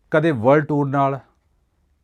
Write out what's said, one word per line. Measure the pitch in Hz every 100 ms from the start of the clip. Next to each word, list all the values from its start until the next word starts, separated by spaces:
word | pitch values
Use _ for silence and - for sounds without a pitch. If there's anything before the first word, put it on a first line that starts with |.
| _
ਕਦੇ | 156 160
ਵਰਲਡ | 131 117 151
ਟੂਰ | 151 147 139
ਨਾਲ, | 139 139 135 - _ _ _ _ _ _ _